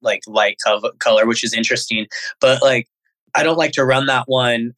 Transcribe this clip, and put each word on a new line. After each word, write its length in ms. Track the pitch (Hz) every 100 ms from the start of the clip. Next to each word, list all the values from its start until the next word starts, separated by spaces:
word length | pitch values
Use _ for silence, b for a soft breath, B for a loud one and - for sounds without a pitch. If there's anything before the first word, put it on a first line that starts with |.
like, 180 | 113 98 -
light 300 | 107 104 -
cov-, 200 | 110 104 107 -
color, 280 | - 110 113
which 180 | 113
is 100 | 117
interesting. 520 | 117 113 120 - 110 107 B B B
But, 220 | 131 131
like, 260 | 135 123 - _ _ _ _
I 80 | 139
don't 160 | 156 165
like 140 | 156
to 120 | -
run 220 | 131 131 135
that 180 | 131 131
one 460 | 127 123 117 120